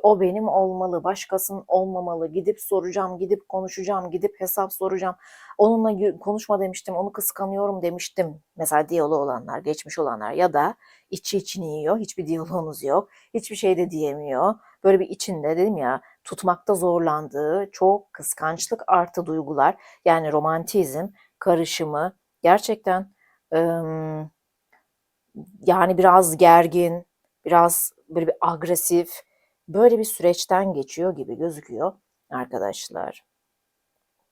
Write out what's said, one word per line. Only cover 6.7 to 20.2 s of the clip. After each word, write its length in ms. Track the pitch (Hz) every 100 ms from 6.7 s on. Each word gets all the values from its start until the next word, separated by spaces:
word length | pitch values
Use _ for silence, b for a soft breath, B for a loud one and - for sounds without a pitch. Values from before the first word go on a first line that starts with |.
| 185 - 180
onu 160 | 202
kıskanıyorum 680 | 202 196 - 196 196 202 190
demiştim. 640 | 170 175 - - 165 151 _ -
Mesela 340 | 156 151 151
diyaloğu 280 | 170 147 156
olanlar, 420 | 143 123 120 143
geçmiş 400 | 151 151 147 170
olanlar 320 | 143 113 107
ya 220 | 147 180
da 220 | 147 160 240 b b b
içi 280 | 190 - 202
içini 400 | 196 196 165 151
yiyor, 200 | 151 220
hiçbir 280 | 196 - 156
diyaloğunuz 560 | 165 165 180 156 143
yok, 260 | 139 160 196 b b
hiçbir 220 | 233 214 208
şey 220 | 196 175
de 140 | 170
diyemiyor. 640 | 160 151 143 147 131 185 220 b b
Böyle 160 | 196 190
bir 100 | 190
içinde 480 | 190 - 170 147 160
dedim 200 | 202 185
ya, 240 | 123 131 b b
tutmakta 520 | - - 185 175 - 202
zorlandığı, 920 | 180 175 165 151 151 139 151 180 196
çok 420 | - 190 202 202
kıskançlık 680 | - 147 - 156 165 - 220 -
artı 380 | 185 175 - 170
duygular, 500 | 160 143 143 139 - b b 180
yani 260 | 165